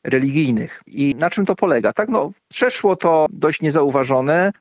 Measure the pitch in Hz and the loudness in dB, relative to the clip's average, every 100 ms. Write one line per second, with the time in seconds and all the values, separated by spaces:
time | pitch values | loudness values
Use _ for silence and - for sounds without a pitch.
0 | - 131 135 139 147 113 107 - - - | -2 0 0 0 0 0 -4 -12 -14 -4
1 | 143 131 165 - 196 190 196 135 107 - | -2 -2 -2 -2 -2 0 0 0 0 -2
2 | 220 220 147 - _ - 247 247 202 180 | -2 -2 -4 -8 _ -2 -2 0 0 0
3 | 175 160 156 - 147 151 156 151 143 139 | 2 2 2 0 -2 -2 -2 0 2 2
4 | 127 135 135 160 190 - | 0 0 2 2 0 -2